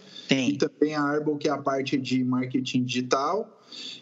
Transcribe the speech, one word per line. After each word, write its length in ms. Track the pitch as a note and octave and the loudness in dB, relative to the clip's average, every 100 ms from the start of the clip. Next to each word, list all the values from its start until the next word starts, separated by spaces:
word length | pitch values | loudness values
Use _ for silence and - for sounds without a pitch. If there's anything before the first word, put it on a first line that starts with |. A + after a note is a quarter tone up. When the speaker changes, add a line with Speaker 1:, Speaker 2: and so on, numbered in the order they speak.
| - - - | -18 -14 0
Speaker 1:
Sim. 220 | C3+ B2+ | 2 2
Speaker 2:
E 80 | C#3 | 2
também 360 | D3+ - D3+ D3+ | 0 2 0 2
a 60 | |
Arbol, 360 | C#3+ D3+ D3+ D3 | 0 0 0 0
que 100 | D#3 | 0
é 40 | |
a 60 | C#3+ | 0
parte 380 | C#3 C3+ C3 C#3 | 0 -2 0 -2
de 260 | B2+ C3 | 0 2
marketing 600 | B2+ B2+ B2+ C3+ B2+ C3 | 2 0 0 -2 0 0
digital. 800 | B2 B2 B2+ C3+ D3 G3 A3+ - - - - - | 0 -2 0 0 0 -2 -4 -12 -20 -16 -14 -16